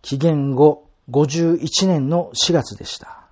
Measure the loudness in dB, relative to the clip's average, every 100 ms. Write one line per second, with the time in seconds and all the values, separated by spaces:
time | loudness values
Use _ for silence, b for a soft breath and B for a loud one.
0 | -4 2 2 4 2 0 -2 -4 _ _
1 | -4 0 0 2 0 0 0 0 0 0
2 | 0 -2 -2 -4 2 2 0 -10 -12 -14
3 | -16 -20 _